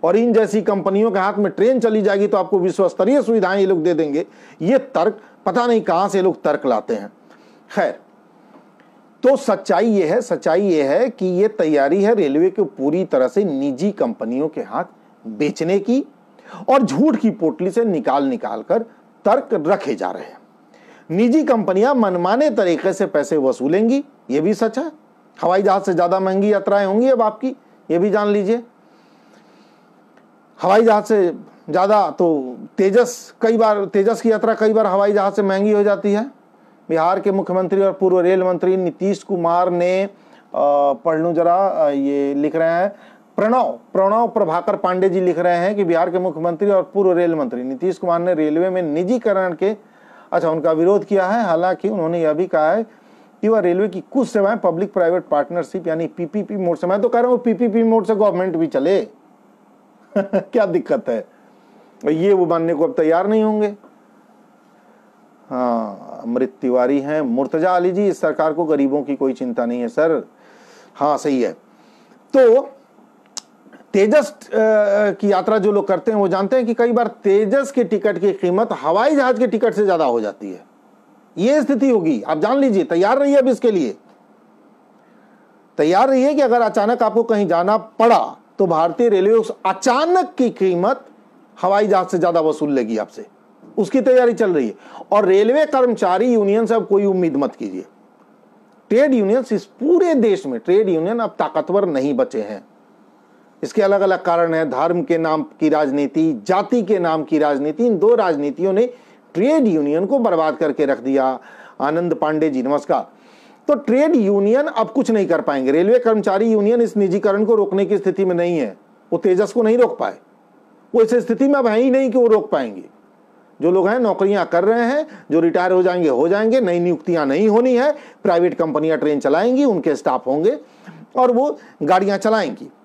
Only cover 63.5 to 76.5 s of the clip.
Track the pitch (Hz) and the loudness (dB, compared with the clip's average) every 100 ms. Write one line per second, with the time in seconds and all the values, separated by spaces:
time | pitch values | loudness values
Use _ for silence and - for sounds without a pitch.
63.5 | 214 214 208 - _ _ _ _ _ _ | -2 -4 -6 -20 _ _ _ _ _ _
64.5 | _ _ _ _ _ _ _ _ _ _ | _ _ _ _ _ _ _ _ _ _
65.5 | 127 123 120 107 98 - 76 113 120 127 | -6 -2 -2 -6 -10 -18 -14 -6 -4 -4
66.5 | - 135 123 123 143 139 151 143 117 135 | -4 -2 0 0 0 -2 -4 -2 -2 -2
67.5 | 165 180 180 175 180 208 165 160 147 160 | 0 0 0 0 0 -2 0 -4 0 -2
68.5 | 156 165 151 139 143 139 139 135 127 127 | -2 -2 0 0 -2 -4 -4 -4 -4 -6
69.5 | 117 120 120 120 120 160 160 - _ - | -4 -4 -4 -6 -2 0 0 -4 _ -20
70.5 | - - - - - 143 139 151 135 110 | -20 -20 -20 -20 -4 -2 -2 -2 -2 -2
71.5 | 82 _ _ _ _ _ _ _ 269 247 | -6 _ _ _ _ _ _ _ 4 6
72.5 | 233 277 - _ _ _ _ _ - _ | 4 2 -14 _ _ _ _ _ -20 _
73.5 | _ - - _ 208 208 294 254 - - | _ -20 -20 _ 0 4 4 2 -8 -6
74.5 | 220 220 214 208 202 208 196 208 190 185 | 0 2 2 2 2 0 0 0 0 2
75.5 | 214 202 202 202 185 - 220 196 185 196 | 0 2 0 0 -2 0 0 0 0 0